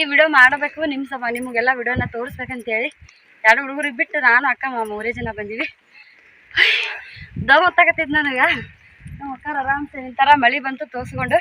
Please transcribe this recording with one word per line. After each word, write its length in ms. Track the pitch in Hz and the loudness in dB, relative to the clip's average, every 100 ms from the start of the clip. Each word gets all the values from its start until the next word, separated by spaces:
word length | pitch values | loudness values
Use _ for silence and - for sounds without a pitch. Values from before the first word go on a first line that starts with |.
ಈ 20 | |
ವಿಡಿಯೋ 240 | 302 285 311 | 2 2 4
ಮಾಡಬೇಕು 540 | 285 254 285 285 294 311 | 8 6 6 -4 -4 -4
ನಿಮ್ 200 | 269 269 | -4 -6
ಸಮ-, 280 | 262 240 | -6 -6
ನಿಮ್ಗೆಲ್ಲ 360 | 240 254 233 247 | -6 -4 -2 0
ವಿಡಿಯೋನ 300 | 262 233 254 240 | -2 -2 -4 -4
ತೋರಿಸ್ಬೇಕಂತೇಳಿ 760 | 233 254 262 247 247 226 220 294 - - _ _ _ | -6 -10 -10 -12 -10 -6 -4 -4 -10 -20 _ _ _
ಎರಡು 180 | 220 240 | 2 4
ಹುಡುಗರಿಗೆ 340 | 269 277 294 240 | 0 -6 -6 -4
ಬಿಟ್ಟು 240 | 330 302 | -4 0
ನಾನು 280 | 254 240 269 | 2 4 2
ಅಕ್ಕ 180 | 240 269 | -2 -4
ಮಾಮ 180 | 240 220 | -6 -6
ಮೂರೇ 220 | 208 220 | -6 -6
ಜನ 160 | 240 226 | -6 -8
ಬಂದೀವಿ. 360 | 208 208 226 311 - _ - - _ _ _ _ - - - - - - - - - 226 | -8 -8 -8 -8 -10 _ -20 -20 _ _ _ _ 0 2 2 -4 -10 -16 -18 -14 -6 4
ದಮ್ 160 | 294 349 | 6 6
ಹೊತ್ತಾಕತ್ತೈತಿ 460 | 349 339 330 302 | 4 2 2 -2
ನನಗ. 280 | 302 285 254 320 277 214 - _ _ - - | -2 0 0 0 0 -8 -20 _ _ -18 -14
ನಮ್ಮ 140 | 277 | -14
ಅಕ್ಕಾರ 220 | 254 294 285 | -12 -8 -6
ಆರಾಮ್ಸೆ 420 | 262 285 294 285 | -2 -4 -4 -12
ನಿಂತಾರ, 280 | 254 247 277 294 | -12 0 4 6
ಮಳಿ 240 | 240 277 | 6 2
ಬಂತು 260 | 269 262 302 | -4 -8 -10
ತೋರ್ಸ್ಕೊಂಡು 520 | 247 - 262 254 320 | -10 -8 -6 0 0